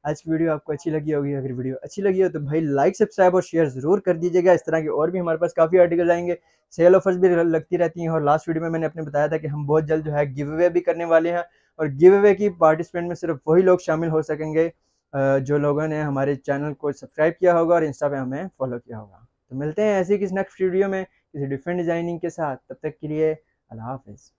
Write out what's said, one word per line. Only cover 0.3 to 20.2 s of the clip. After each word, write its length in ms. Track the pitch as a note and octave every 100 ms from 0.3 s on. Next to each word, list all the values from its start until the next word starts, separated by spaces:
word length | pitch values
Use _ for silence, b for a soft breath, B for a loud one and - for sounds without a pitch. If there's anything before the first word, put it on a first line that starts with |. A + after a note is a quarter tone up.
वीडियो 220 | D#3+ E3
आपको 200 | D3+ -
अच्छी 180 | D3 E3
लगी 220 | D#3 D3+
होगी। 200 | D3 C#3+
अगर 200 | C#3 C3
वीडियो 240 | B2+ C3 C3
अच्छी 260 | D3 -
लगी 200 | G3 F#3
हो 60 | F#3
तो 120 | D#3
भाई 200 | C#3+ D#3
लाइक, 360 | D#3+ C#3 F#3+ G3
सब्सक्राइब 380 | G#3+ - F3+
और 80 | F3+
शेयर 260 | - E3 D#3
ज़रूर 320 | C3 C#3+ G3+
कर 160 | F#3 E3
दीजिएगा। 360 | F3 F3 F3
इस 80 | E3+
तरह 200 | - D#3+
के 60 | D#3
और 220 | C#3+ E3
भी 80 | F3+
हमारे 200 | F3 D#3+
पास 140 | E3+
काफ़ी 260 | E3+ D#3+ F3+
आर्टिकल 320 | F3 E3+ E3+
आएंगे, 260 | E3+ F3 E3+ _ _ _
सेल 240 | - E3+ F#3
ऑफर्स 200 | F#3+ F3+
भी 120 | F#3
लगती 480 | E3+ E3+ E3 E3 F3
रहती 260 | E3 E3+
हैं। 80 | E3
और 140 | D#3+
लास्ट 240 | D3 D#3 E3+
वीडियो 140 | D#3+
में 60 | E3
मैंने 160 | E3 D#3
अपने 160 | E3
बताया 260 | D3+ C#3+ D3+
था 100 | D#3
कि 100 | D3+
हम 180 | D3 C#3+
बहुत 180 | D#3
जल्द 200 | D3+ D#3+
जो 80 | D#3
है 140 | D3 D3
गिव 180 | C3 C#3+
अवे 160 | D#3 F3
भी 120 | E3+
करने 240 | F3 D#3+ E3+
वाले 240 | E3 E3
हैं, 140 | F3 E3+ _ _ -
और 100 | D#3
गिव 220 | C3+ F3 G3+
अवे 180 | G#3
की 140 | F#3+ G#3 F3
पार्टिसिपेंट 480 | D#3+ D#3+ E3+ F3 F3
में 60 |
सिर्फ 260 | E3+ E3 C#3+ -
वही 140 | E3+
लोग 180 | F#3 F3+
शामिल 300 | - D#3+ E3
हो 120 | D#3
सकेंगे, 440 | D3+ D3+ D#3 D#3 E3+
अ, 720 | _ _ _ _ C#3 C3+ C3+
जो 200 | C3+ D3
लोगों 300 | D3 D3 D#3
ने 120 | D3+
हमारे 340 | D3+ C3+ C#3 C#3
चैनल 360 | - C#3 D3
को 200 | C#3+ D3
सब्सक्राइब 420 | C#3 - - D#3+ E3+
किया 140 | F3+
होगा 200 | E3+ E3
और 120 | E3+ D#3
Insta 240 | C#3 D3
पे 60 | C#3
हमें 320 | B2+ C#3 F#3 _
फॉलो 200 | B2+ A#2+
किया 200 | - A2
होगा। 280 | G#2 F#2+ A#2 _ _
तो 60 | C3
मिलते 260 | D3 D#3+
हैं 180 | G#3+ G3
ऐसे 120 | F3+
ही 60 |
किसी 160 | G3+